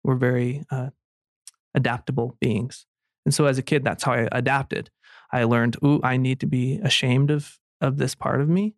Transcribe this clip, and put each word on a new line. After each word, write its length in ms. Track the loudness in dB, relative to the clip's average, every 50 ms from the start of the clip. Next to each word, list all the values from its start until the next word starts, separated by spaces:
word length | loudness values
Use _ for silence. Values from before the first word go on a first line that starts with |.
| 0
We're 120 | 0 0
very, 500 | 2 2 0 0 0 -2 -2 -4 -8 -8 _
uh, 200 | -6 -6 -6 -8 -12 _ _ _ _ _ _ _ _ _ _ -20 _ _ _ _ -2
adaptable 600 | 0 0 0 -2 -4 -6 -4 -2 -2 -2 -4 -4 _
beings. 440 | -2 0 0 0 -2 -6 -10 -16 -20 _ _ _ _ _ _ _ _
And 100 | -2 2
so 120 | 2 2
as 120 | 2 2
a 40 | 0
kid, 240 | 0 0 0 0 0
that's 180 | -2 -4 -2 -2
how 80 | 0
I 160 | 0 0 0 0 -2
adapted. 560 | -2 0 0 0 0 -2 -4 -6 -8 -8 -10 _ _ _ -20 -20 -20 -12 _
I 140 | -2 0 2
learned, 320 | 2 2 2 2 0 0 2 2
"Ooh, 160 | 2 2 4 2
I 140 | 0 0
need 240 | 0 0 0 -2 -2
to 40 | -2
be 360 | -2 0 0 0 -2 -2 -2 0
ashamed 480 | 0 0 0 2 2 4 4 4 2
of, 260 | 2 -2 -2 -8 -18 _ _ _ _ _
of 180 | -2 -2 0
this 160 | 0 -2 -4 -4
part 280 | _ -4 -2 0 0
of 80 | 2 2
me. 260 | 2 2 0 -2 -6